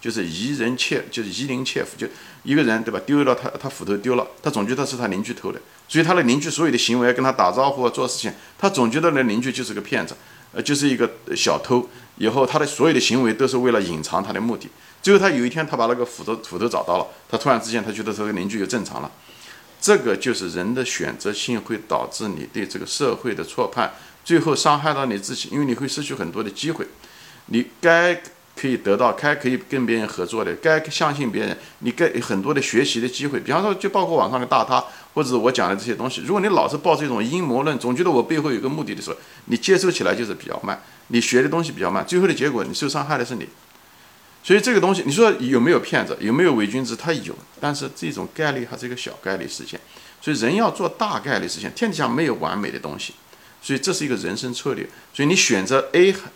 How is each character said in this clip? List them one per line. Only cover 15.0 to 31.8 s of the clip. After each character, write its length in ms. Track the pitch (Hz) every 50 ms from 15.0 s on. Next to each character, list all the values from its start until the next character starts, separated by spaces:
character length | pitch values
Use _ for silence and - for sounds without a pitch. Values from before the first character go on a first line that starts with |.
| -
最 100 | 185 202
后 60 | 190
他 100 | 190 196
有 160 | 156 123 120
一 40 | 123
天， 180 | - 160 156
他 100 | - 151
把 80 | 123 113
那 80 | 113 123
个 100 | 123 120
斧 200 | - - - 90
头， 120 | 107 113
斧 200 | 113 - - 90
头 100 | 90 107
找 140 | 120 - -
到 160 | - - 87
了， 100 | 92 - - - - - -
他 80 | -
突 120 | 110 - 147
然 120 | 127 113
之 80 | 98 113
间 140 | 113 117 98
他 80 | 107
觉 100 | 104 107
得 100 | 107 110
这 140 | 104 104 104
个 80 | 107 107
邻 160 | 90 92 98
居 80 | 107
又 80 | 107 95
正 180 | 90 117 120 92
常 160 | - - 62
了。 120 | 73 73 - - - - - - - - - - - - - -
这 160 | - - 208
个 180 | 175 127 117 95
就 180 | 98 - 131 113
是 160 | - 95 85
人 240 | 80 90 90 104 123
的 80 | 131 127
选 300 | 123 - - 80 71 60
择 140 | - - 101 107
性 280 | - - - 123 107
会 180 | 98 - 113 98 -
导 200 | - - - - -
致 160 | - - 113
你 200 | 104 87 78 - -
对 140 | - 110 98
这 140 | - - 95
个 60 | -
社 300 | - - - 147 123 -
会 180 | - - 123 101
的 100 | - 82
错 240 | - - - 113
判， 240 | - - 123 110 - - - - - - - -
最 160 | - 170 160
后 160 | 160 160 139
伤 240 | 123 - 160 147 143
害 140 | 147 156 147
到 120 | 139 135
你 120 | 127 104
自 180 | 101 98 - 131
己， 140 | - - -
因 80 | 104 143
为 60 | 147
你 80 | 131 117
会 140 | 110 135
失 140 | 131 - 151 143
去 100 | - 139
很 180 | 107 92 82
多 120 | - 101 110
的 60 | 101
机 220 | 98 - 139 156
会。 160 | 160 - - - - - - - - - - - - - -
你 180 | - - 117 123 - - -
该 400 | - 170 165 170 170 180 175 175 - - - - _ _ -
可 120 | - -
以 100 | 131 123
得 180 | - - 101 98
到， 160 | 101 123 117 104
该 200 | - - 147 147
可 160 | 143 - 123
以 80 | 127 123 - -
跟 160 | 143 135 123
别 120 | 113 117
人 100 | 113 107
合 180 | 98 - - 90
作 200 | 87 113 110 104
的， 100 | 90 -
该 260 | - - 160 156 156 156 156
相 240 | - - 170 151 143
信 160 | 143 143 117
别 120 | 98 104 110
人， 140 | 101 87 - - - -
你 120 | -